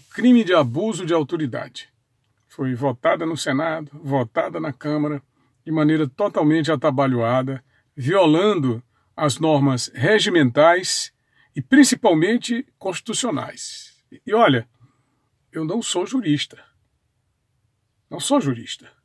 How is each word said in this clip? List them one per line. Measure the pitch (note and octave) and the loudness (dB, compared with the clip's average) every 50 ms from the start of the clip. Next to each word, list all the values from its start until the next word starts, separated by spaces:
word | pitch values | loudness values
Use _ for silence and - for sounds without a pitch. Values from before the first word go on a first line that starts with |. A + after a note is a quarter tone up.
| - _ | -6 _
crime | - - A3 B3+ B3 A#3+ G#3+ | -4 0 4 6 6 6 4
de | F3 F#3 | 4 2
abuso | E3 C#3 A#2+ A#2 D#3 G#3 A3 G#3+ E3 F#3+ | 2 2 2 0 -4 -4 -4 -4 -4 -4
de | D#3 E3+ | -2 -2
autoridade. | D#3+ D3 C3 F3 E3 D#3 B2 A2 - - - - - - _ _ _ _ _ _ _ _ _ _ _ _ _ | -2 -2 -2 -4 -6 -4 -6 -6 -8 -10 -12 -16 -20 -20 _ _ _ _ _ _ _ _ _ _ _ _ _
Foi | _ - C#3 C3 B2+ | _ -8 -6 -6 -4
votada | A2+ C#3 C#3 A#2+ - - D#3+ F#3 E3 E3+ D#3+ | -4 -4 -4 -4 -2 -2 -2 0 0 -2 -4
no | E3 C#3+ | -6 -6
Senado, | - D3+ C3 C3+ D#3+ E3 D#3+ D#3+ D#3 D3 - | -4 -4 -2 -2 -2 -4 -4 -6 -10 -12 -16
votada | D3+ D#3+ C#3 C#3 C3+ B2 A2+ - E3 - - E3 E3 | -12 -6 -4 -2 -2 -2 -2 -2 -4 -4 -4 -4 -8
na | D#3+ D3+ B2+ | -8 -8 -10
Câmara, | - - D3+ D3+ D3+ D3 D3+ D3 C#3 - _ _ _ _ _ _ _ _ | -8 -6 -4 -2 -2 -2 -2 -4 -6 -10 _ _ _ _ _ _ _ _
de | D#3+ | -4
maneira | D#3 D#3 D3+ D3+ D#3 D3+ D#3 C3 | -2 0 2 2 2 2 0 -2
totalmente | - - G#3 G3+ - F#3+ D#3+ D3 D#3 E3 D3 D#3 | -2 -2 -4 -2 0 0 2 2 2 2 2 0
atabalhoada, | D#3+ C3+ - D#3 C3+ C#3 C#3 C3 B2+ A#2+ A2+ A#2 B2 C3 B2+ C3+ C3+ B2+ - _ _ _ _ _ _ | 0 0 0 0 0 2 0 0 0 0 0 0 0 0 -2 -4 -6 -10 -12 _ _ _ _ _ _
violando | D3 B2 C#3+ F3+ G3 F3+ D#3 D3+ E3 G3 G#3+ G#3 F3 C3+ B2+ A2+ A#2 - _ _ _ _ _ _ | -8 -4 0 2 4 4 6 4 4 4 2 2 0 0 -2 -2 -4 -8 _ _ _ _ _ _
as | - D#3 C#3+ - - | -2 -2 -2 -2 0
normas | D#3+ D#3+ D#3 C#3 C#3 C#3 C3 A#2+ - - - | 0 2 2 2 2 2 0 -2 -4 -8 -6
regimentais | - B2+ F3+ G#3+ G#3 - G#3 F3+ E3+ C#3+ B2 A#2 C#3+ D3+ E3+ F3 F#3 F#3 - - - - - _ _ _ _ _ _ _ _ - | -2 0 2 2 2 2 2 2 4 2 4 4 4 6 6 6 4 0 -4 -6 -6 -8 -10 _ _ _ _ _ _ _ _ -12
e | D3+ | -12
principalmente | - - C4 D4 C#4 - A#3+ - - G#3 E3+ D#3 E3 G3+ A#3 A#3 - - A#3+ A#3 - _ _ _ | -4 4 6 6 6 6 4 2 2 2 2 2 2 0 0 -2 -2 -4 -6 -6 -8 _ _ _
constitucionais. | - F#3+ E3 - - - G3+ - - A#3 D3+ B2+ - - - - - - - - - - _ _ _ _ | -10 -10 -8 -8 -8 -8 -6 -4 -4 -4 -4 -6 -8 -10 -14 -16 -16 -16 -16 -18 -20 -20 _ _ _ _
E, | - - _ | -20 -18 _
e | - G3+ | -2 2
olha, | A3+ A#3 E3+ C3+ A#2 A2+ _ _ _ _ _ _ _ _ _ _ _ _ _ _ _ _ _ | 2 4 4 2 0 -4 _ _ _ _ _ _ _ _ _ _ _ _ _ _ _ _ _
eu | - D#3+ D#3+ | -10 -8 -6
não | D#3 F#3+ A#3 | -6 -6 -6
sou | A3+ - - F3 F#3+ G#3+ | -6 -4 -4 -4 -4 -4
jurista. | B3 C4 G#3 D#3 D3 C#3+ - - - - - _ _ _ _ _ _ _ _ _ _ _ _ _ _ _ _ _ _ _ _ _ _ _ _ _ _ _ _ - | -4 -4 -2 0 -2 -2 -2 -6 -14 -18 -20 _ _ _ _ _ _ _ _ _ _ _ _ _ _ _ _ _ _ _ _ _ _ _ _ _ _ _ _ -14
Não | - E3 | -12 -8
sou | - - F#3 F#3 | -4 0 0 0
jurista. | - C#3 B2 A#2 A2+ - - - - - _ _ | 0 0 -4 -6 -8 -14 -16 -16 -18 -20 _ _